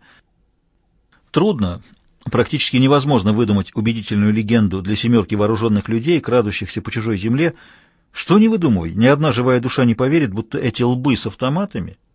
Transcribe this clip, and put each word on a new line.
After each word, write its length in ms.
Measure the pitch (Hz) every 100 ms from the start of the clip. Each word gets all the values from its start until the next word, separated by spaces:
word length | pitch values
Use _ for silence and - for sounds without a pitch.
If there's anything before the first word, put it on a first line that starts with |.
| _ _ _ _ _ _ _ _ _ _ _ _ _
Трудно, 500 | - 175 165 95 90 - _ _ _
практически 540 | - 117 117 151 - 127
невозможно 540 | 131 143 135 135 98
выдумать 400 | 107 117 101 92
убедительную 580 | - 107 113 104 104 104
легенду 480 | 107 107 117 104 95
для 160 | 92 104
семерки 380 | 113 120 95
вооруженных 540 | 104 104 110 113 104 98
людей, 320 | 113 123 170
крадущихся 600 | - 123 104 98 98 -
по 100 | 104
чужой 280 | 113 110 104
земле. 360 | 104 127 165 - - - _ _ _
Что 280 | - - 190
ни 100 | 226
выдумывай, 460 | 220 165 101 82
ни 120 | 92 120
одна 260 | 143 156
живая 280 | 113 123 123
душа 240 | 127 -
не 100 | 123
поверит, 380 | 113 131 160 139
будто 240 | 98 110 -
эти 260 | 127 -
лбы 340 | 123 127 135 113
с 100 | 113
автоматами 720 | - 127 156 202 - 85 - _